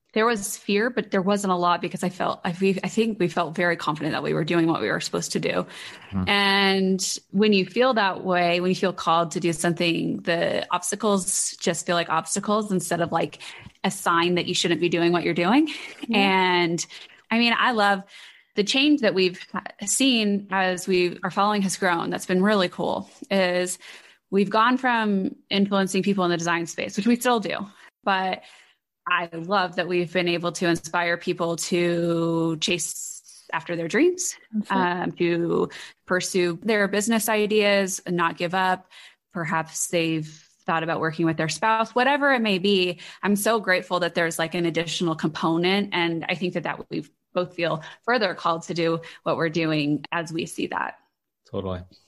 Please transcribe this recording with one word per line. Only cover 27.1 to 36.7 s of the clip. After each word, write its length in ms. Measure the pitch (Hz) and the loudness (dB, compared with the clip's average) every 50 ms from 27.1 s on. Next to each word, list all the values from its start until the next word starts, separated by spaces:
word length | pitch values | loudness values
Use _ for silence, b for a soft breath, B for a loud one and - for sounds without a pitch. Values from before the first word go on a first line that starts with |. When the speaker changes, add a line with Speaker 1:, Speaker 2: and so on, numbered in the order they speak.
| 240 | 2
Speaker 1:
still 240 | 240 - 254 240 226 | 4 4 2 2 2
do, 180 | 202 - - - 196 202 B B B B _ _ | 0 -4 -6 -6 -8 -12 B B B B _ _
but 400 | _ 208 196 185 190 185 185 - B B B B B B B B _ _ _ _ _ 175 | _ -2 0 0 0 -2 -4 -6 B B B B B B B B _ _ _ _ _ -2
I 200 | 180 175 175 170 | -2 -2 -2 -4
love 440 | 170 165 165 175 202 196 180 180 170 | -8 -10 -4 0 0 0 0 0 -2
that 100 | 180 170 | -4 -2
we've 260 | 175 180 175 175 165 | 0 0 0 0 0
been 160 | - 185 175 170 | -2 0 0 0
able 240 | 170 170 175 175 | 0 0 -2 -4
to 140 | 170 - 185 | -2 0 0
inspire 500 | 170 170 170 - - - 175 170 170 170 | 0 0 0 -2 -4 -2 -2 0 0 -2
people 400 | 175 - 190 170 165 175 170 170 | -2 -2 -4 -2 -2 -2 -2 -2
to 1000 | 165 - - 190 175 175 175 170 170 175 170 170 165 165 165 165 165 165 165 160 | -4 -2 -2 0 0 2 2 0 0 0 0 0 0 0 0 0 0 0 0 -2
chase 920 | 156 - - 175 170 - - - - - - - - - - - - _ - | -2 -2 -2 -2 -2 -4 -6 -8 -10 -12 -14 -14 -16 -20 -20 -20 -20 _ -8
after 240 | - 160 160 - 175 | -8 -8 -6 -6 -6
their 120 | 165 165 160 | -4 -4 0
dreams, 480 | 202 220 320 359 359 359 - - - - - _ | 2 4 4 4 2 0 -6 -6 -6 -10 -16 _
Speaker 3:
That's 180 | 220 214 208 - | -6 -6 -4 -2
right. 320 | 196 190 185 175 175 180 175 | 0 0 0 0 0 -2 -4
Speaker 1:
um, 80 | 175 | -6
to 580 | 160 - 175 170 175 170 170 165 170 - 175 170 B B B B B B _ | -2 0 0 2 2 0 0 0 0 0 0 -2 B B B B B B _
pursue 540 | - 190 180 175 - - 190 180 175 170 165 | -2 -2 -2 0 0 0 0 0 0 -2 -4
their 280 | - 208 | -2 0